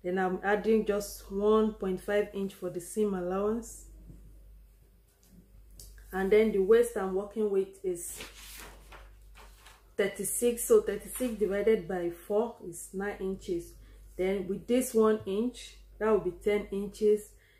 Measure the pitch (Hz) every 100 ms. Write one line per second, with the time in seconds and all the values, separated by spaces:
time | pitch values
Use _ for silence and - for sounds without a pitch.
0 | 180 185 185 180 190 208 208 220 208 202
1 | 202 - - 196 208 220 220 214 190 185
2 | - 208 202 196 196 - 180 175 175 -
3 | 214 190 180 190 208 226 226 - - -
4 | - - - - - - - _ _ _
5 | _ _ _ - - - - - - -
6 | - 190 190 208 220 196 190 226 240 214
7 | 190 190 202 226 214 196 190 - 190 175
8 | - - - - - - - - - -
9 | - - - - - - - - _ -
10 | 196 - 190 - 240 233 - 220 214 202
11 | - - 254 214 196 196 202 214 160 180
12 | 175 170 - 208 226 - 185 170 - 190
13 | 202 202 190 190 - 170 170 - - -
14 | - - 185 202 185 190 - 240 254 220
15 | 220 214 196 196 240 - - - - -
16 | 214 214 175 175 - 208 202 196 202 -
17 | 214 208 208 - _ _